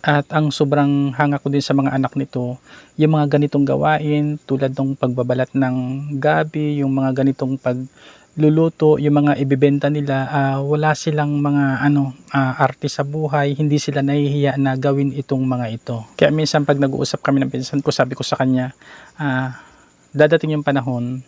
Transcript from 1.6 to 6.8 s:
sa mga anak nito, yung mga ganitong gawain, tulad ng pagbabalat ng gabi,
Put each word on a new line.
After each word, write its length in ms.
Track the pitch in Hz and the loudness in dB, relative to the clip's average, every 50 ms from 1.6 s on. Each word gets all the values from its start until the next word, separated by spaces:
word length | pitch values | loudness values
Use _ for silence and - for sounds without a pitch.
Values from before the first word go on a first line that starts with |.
| 135 | 0
sa 80 | - | 0
mga 240 | 143 139 135 139 135 | 0 0 0 0 0
anak 220 | 135 131 127 - 143 | -2 -2 -2 -4 -4
nito, 400 | 131 - - 127 123 123 123 - _ - - - - _ _ - | -6 -4 -6 -6 -6 -6 -8 -10 _ -20 -20 -20 -20 _ _ 2
yung 160 | 156 156 156 | 2 2 4
mga 240 | 156 147 143 147 147 | 2 2 2 2 2
ganitong 240 | 143 143 - 143 143 | 0 2 2 0 0
gawain, 720 | 139 135 139 147 156 156 147 156 151 147 147 147 147 147 151 _ | 2 0 0 2 0 0 0 0 -2 0 0 0 -2 -4 -6 _
tulad 320 | - 135 131 139 131 135 | -4 -2 -2 -2 -2 -2
ng 240 | 139 135 135 135 - | -2 -4 -4 -2 -2
pagbabalat 560 | - 127 123 127 123 123 127 123 127 - - | -2 -2 -2 -2 0 2 2 2 2 -2 0
ng 200 | 139 135 127 127 127 127 123 131 139 143 147 147 135 | 0 0 0 0 -2 -4 -4 -6 -8 -8 -6 -6 -2
gabi, 640 | 139 151 156 156 160 156 - 156 151 151 147 143 | 0 2 2 2 0 -2 -4 -4 -4 -2 -2 -2